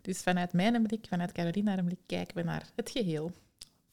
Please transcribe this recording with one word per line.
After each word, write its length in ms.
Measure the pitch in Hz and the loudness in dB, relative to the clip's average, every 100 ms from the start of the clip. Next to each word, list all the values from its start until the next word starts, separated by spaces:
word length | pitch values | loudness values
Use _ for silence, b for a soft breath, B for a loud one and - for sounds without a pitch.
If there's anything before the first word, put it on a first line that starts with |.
Dus 180 | - 185 | -8 -2
vanuit 300 | - 180 180 | 0 2 2
mijn 300 | 175 202 240 | 2 4 4
blik, 240 | 220 220 - | 2 0 -2
vanuit 240 | 196 175 | -2 -2
Carolina 420 | - 170 180 208 | 0 0 2 2
haar 100 | 190 | 2
blik, 140 | 175 180 - | 0 -2 -4
kijken 300 | 180 180 170 | -6 -4 -4
we 60 | |
naar 280 | 170 156 - | -2 -2 -4
het 160 | - 226 | -8 -4
geheel. 400 | 277 190 151 160 - _ _ - _ _ | -2 0 0 -2 -8 _ _ -20 _ _